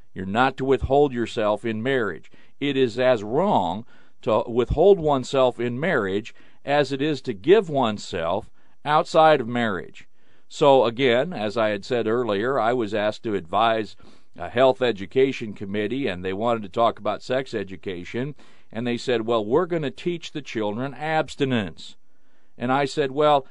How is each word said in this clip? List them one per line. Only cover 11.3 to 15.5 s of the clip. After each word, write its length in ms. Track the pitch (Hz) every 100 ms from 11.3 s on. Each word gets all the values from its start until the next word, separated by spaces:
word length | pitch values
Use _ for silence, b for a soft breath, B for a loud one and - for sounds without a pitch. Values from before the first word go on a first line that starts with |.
as 240 | 156 107 107
I 120 | 110
had 160 | 104 101
said 200 | 120 110
earlier, 540 | 120 123 101 120 139
I 140 | 110
was 200 | 127 104
asked 300 | 104 104 -
to 100 | 117
advise 640 | 98 82 98 113 113 104 - b b b -
a 120 | 87
health 320 | 117 131 127
education 720 | 127 101 95 131 135 131 113